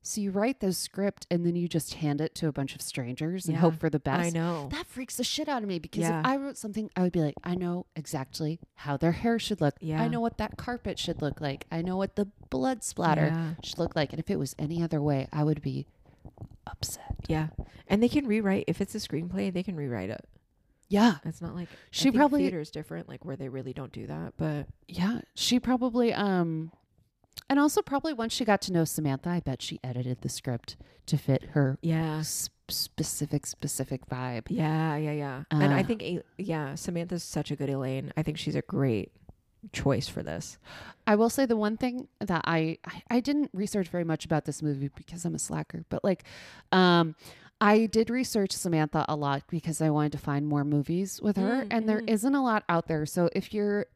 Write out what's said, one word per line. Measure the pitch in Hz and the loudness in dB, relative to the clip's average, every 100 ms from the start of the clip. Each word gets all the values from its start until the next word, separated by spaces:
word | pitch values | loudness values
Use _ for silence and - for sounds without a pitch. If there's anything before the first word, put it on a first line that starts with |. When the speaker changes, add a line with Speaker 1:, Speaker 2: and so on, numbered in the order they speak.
Speaker 1:
"So | - 220 | -6 -4
you | 196 | 0
write | 190 226 269 | 2 2 2
the | 196 | 0
script | 175 - - 202 - - | 0 -4 -2 -2 -2 -2
and | 175 170 | 2 2
then | |
you | 175 175 | 2 2
just | 165 - | 0 -2
hand | - 151 143 | -2 0 0
it | 156 - | -2 -2
to | 160 | -2
a | |
bunch | 139 135 | -2 -6
of | - | -6
strangers | - - 120 127 151 185 160 | -8 -6 -6 -4 -4 -4 -2
and | |
Speaker 2:
Yeah. | 143 | 4
Speaker 1:
hope | 170 160 | 4 4
for | 160 | 0
the | 151 | 0
best?" | - 156 | 0 0
Speaker 2:
I | 170 | 0
know. | 165 165 165 139 | 0 -2 -2 -4
Speaker 1:
That | 302 349 | -6 -8
freaks | 247 254 - | -10 -10 -4
the | |
shit | 240 - 302 | -4 -2 -2
out | 262 | -2
of | 202 | -2
me | 175 | -6
because | 156 - | -4 -2
Speaker 2:
Yeah. | 165 165 | 0 2
Speaker 1:
if | 254 | 2
I | 277 | 0
wrote | 277 - | -4 -8
something, | 214 208 214 - | -8 -6 -4 0
I | |
would | 180 | 2
be | 175 | 4
like, | 151 - | 0 -2
"I | - | -4
know | 175 175 175 - | -2 -2 -4 -6
exactly | - 143 151 131 - 156 165 - | -12 -8 -6 -6 -4 -4 -4 -12
how | - 147 139 | -12 -4 2
their | 165 | 2
hair | 165 233 226 | 4 2 0
should | - 208 | -2 2
look. | 147 - | 2 2
Speaker 2:
Yeah. | 160 156 | -2 0
Speaker 1:
I | 233 | 2
know | 240 | 2
what | 233 - | -2 -2
that | 214 - | -6 -6
carpet | - 240 208 - | -8 -6 -6 -4
should | - 160 | -4 -2
look | 151 - | -2 -2
like. | 147 139 - | -4 -4 -6
I | 165 | -4
know | 175 185 | -2 0
what | 196 - | 0 0
the | 202 _ - | -4 _ -6
blood | 262 262 262 | 0 0 -2
splatter | - - 170 156 156 | -6 0 4 4 4
Speaker 2:
Yeah. | 165 160 165 | 2 -4 -6
Speaker 1:
should | - - | -10 -4
look | 170 | -2
like." | 165 143 | 0 0
And | 160 | -2
if | - | -2
it | 196 | -2
was | 135 - | -2 -4
any | 147 170 | -4 0
other | 165 156 | 0 2
way, | 147 139 135 | 2 2 0
I | 151 | 2
would | 151 151 | 2 2
be | 139 131 139 _ - _ - - - - - | -2 -4 -8 _ -20 _ -20 -16 -18 -16 -14
upset. | - - - - - - | -8 -8 -8 -8 -8 -2
Speaker 2:
Yeah. | 156 156 - - - - | -2 -2 -6 -12 -16 0
And | 202 | 2
they | 240 | 4
can | 294 269 | 2 2
rewrite, | 214 196 190 - | 2 2 2 0
if | 170 | -4
it's | 196 214 | -4 -6
a | |
screenplay, | - 156 175 185 196 | -4 -4 -4 -2 -2
they | 180 | -2
can | 185 165 | -4 -6
rewrite | 143 117 95 | -4 -4 -6
it. | - - _ _ _ _ _ _ | -8 -12 _ _ _ _ _ _
Speaker 1:
Yeah. | 202 233 156 | 6 6 6
Speaker 2:
It's | - - | -6 -10
not | 170 | -10
like, | 180 175 - - | -10 -12 -16 -8
Speaker 1:
She | - | 2
Speaker 2:
I | 269 | 4
think | 240 | 6
Speaker 1:
probably | 294 285 | 6 6
Speaker 2:
theater | 277 170 | 2 0
is | 151 | -6
different, | - 151 165 - | -10 -8 -10 -10
like, | 135 | -14
where | - 135 | -10 -8
they | 131 | -8
really | 135 131 | -8 -8
don't | 139 131 | -10 -10
do | - - | -10 -10
that, | 151 165 - | -8 -10 -4
but | 160 147 139 - - | -4 -4 -8 -16 -12
Speaker 1:
Yeah. | 175 185 240 - | -2 0 -2 -8
She | - - 247 | -4 2 2
probably, | 233 254 247 233 233 | 2 2 2 2 2
um, | - 202 185 170 160 160 _ _ _ _ _ _ - - | 2 2 2 2 -2 -6 _ _ _ _ _ _ -20 2
and | 277 | 4
also | 294 427 | 6 4
probably | - 277 320 | 2 -2 -2
once | 247 226 | -2 -4
she | - | 0
got | 226 202 | 4 4
to | - | 4
know | 175 | 2
Samantha, | 160 - 151 135 175 | 2 2 0 0 -2
I | 175 | -2
bet | 143 131 | -2 -6
she | - 160 | -8 -8
edited | 127 123 123 123 | -6 -4 -4 -4
the | 131 | -4
script | - - 117 - - - _ - | -6 -4 -6 -6 -18 -20 _ -2
to | 147 | 0
fit | - 135 - | 4 2 2
her | 147 135 135 | 2 2 2
Speaker 2:
Yeah. | 165 160 160 156 | 0 0 0 -2
Speaker 1:
s-, | 156 - - _ - | -4 -4 -6 _ -8
specific, | - - - 156 - 143 143 - | -6 -4 -4 -4 -2 -2 -2 -4
specific | - 151 - 135 131 - | -8 -6 -4 -4 -6 -6
vibe. | 127 127 117 - | -6 -4 -6 -4
Speaker 2:
Yeah, | 208 156 156 160 147 | 0 0 2 0 0
yeah, | 151 | -2
yeah. | 147 143 131 156 | -4 -6 -8 0
And | 151 143 | 4 6
I | 143 | 6
Speaker 1:
Uh, | - | 2
Speaker 2:
think, | 220 | -2
A-, | - 180 - - | -2 -6 -8 -10
yeah, | 190 160 143 | -4 -4 -4
Samantha's | 143 - 175 170 175 | -6 -4 -4 -4 -6
such | - 156 147 | -4 -6 -4
a | 147 | -4
good | 139 | -2
Elaine. | 135 131 131 135 - | -2 -2 -4 -4 -2
I | |
think | 156 151 | -2 -4
she's | - | -2
a | - | -4
great | - 190 135 107 - _ - - _ _ 214 | -2 0 2 2 -2 _ -20 -20 _ _ -10
choice | - 139 123 - | -2 2 2 0
for | - | -8
this. | - 82 - - - - - - - | -6 -8 -10 -16 -20 -18 -18 -6 2
Speaker 1:
I | |
will | 208 233 | 4 4
say | - 262 | 4 2
the | 226 | 2
one | 208 220 | 2 0
thing | 254 247 - _ | -2 -4 -10 _
that | 196 170 | -2 0
I, | - 165 160 160 | 2 2 0 -4
I, | - - - | -12 -16 0
I | 240 | 0
didn't | 262 294 285 | 2 0 0
research | 185 202 208 175 | -2 -2 0 0
very | 175 | -2
much | 165 160 160 | 0 -2 0
about | 156 | 0
this | - - | 0 -4
movie | 151 139 139 | -2 -2 -4
because | - - 170 | -8 -14 -6
I'm | 170 | -6
a | 156 | -4
slacker, | - 151 151 170 165 | -4 -6 -6 -10 -6
but, | - | -2
like, | - 175 - - - - _ | 0 0 -4 -20 -18 -20 _
um, | 185 180 170 165 156 - - - _ | 6 8 8 4 -2 -20 -20 -20 _
I | 208 214 226 | 6 6 6
did | 226 226 | 2 2
research | 247 240 220 190 | 0 0 0 0
Samantha | - 185 165 151 165 - | -2 0 2 2 0 0
a | |
lot | 151 143 139 - | 0 0 -2 -2
because | 170 165 151 | -4 -4 0
I | 160 | 2
wanted | 151 147 | 4 0
to | 147 | -2
find | - 143 151 | -2 -2 0
more | 143 | 0
movies | 143 147 139 170 190 - | 2 0 2 -2 -2 -2
with | 208 196 | 0 2
her, | 190 262 | 0 0
Speaker 2:
Mm, | 214 | 0
Speaker 1:
and | 226 220 | 0 2
there | 214 | 0
Speaker 2:
mm-hmm. | 226 | 2
Speaker 1:
isn't | 214 247 | 2 4
a | 277 | 2
lot | 254 214 - | 2 2 2
out | 170 - | 0 2
there. | 156 151 | -2 0
So | 185 175 - | 2 2 2
if | - | -4
you're | 214 208 202 - | -2 0 0 -2